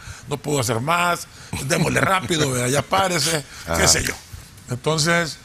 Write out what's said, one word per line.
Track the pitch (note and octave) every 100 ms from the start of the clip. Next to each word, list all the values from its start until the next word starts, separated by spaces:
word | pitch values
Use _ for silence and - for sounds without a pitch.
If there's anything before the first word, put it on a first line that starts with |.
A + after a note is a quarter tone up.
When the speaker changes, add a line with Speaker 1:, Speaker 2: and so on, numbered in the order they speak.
| - - -
Speaker 1:
no | C#3+
puedo | D3 D3
hacer | A#2 A2+
más, | C#3 F3 F3 E3+ - - - - C#3
démosle | E3 D3 B2+
rápido, | - F#3 A#2 D#3+ C#3+
vea, | B2+ B2
ya | C#3
párese", | - F#3+ F#3+ F3 D3+ D#3+ C3+ - -
Speaker 2:
Ajá. | E3
Speaker 1:
qué | F3+
sé | D#3
yo. | - - - - - - -
Entonces, | B2+ D3+ D#3+ D#3+ E3+ D#3+ -